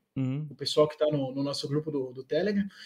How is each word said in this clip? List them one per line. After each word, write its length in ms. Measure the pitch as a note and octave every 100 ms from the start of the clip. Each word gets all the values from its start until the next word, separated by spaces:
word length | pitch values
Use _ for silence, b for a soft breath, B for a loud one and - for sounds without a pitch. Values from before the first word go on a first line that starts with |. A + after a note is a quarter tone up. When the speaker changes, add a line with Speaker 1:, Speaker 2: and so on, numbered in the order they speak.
| _ -
Speaker 1:
Uhum. 280 | C3 C#3 D3+
Speaker 2:
o 60 | C3+
pessoal 300 | C#3 D#3 D3+
que 120 | -
tá 80 | D3+
no, 240 | D3 C3
no 80 | C#3
nosso 280 | C#3 C#3 C#3+
grupo 200 | D3 D#3
do, 220 | C#3+ C3
do 100 | B2+
Telegram. 460 | C3 D3 G3 G3+ G3 B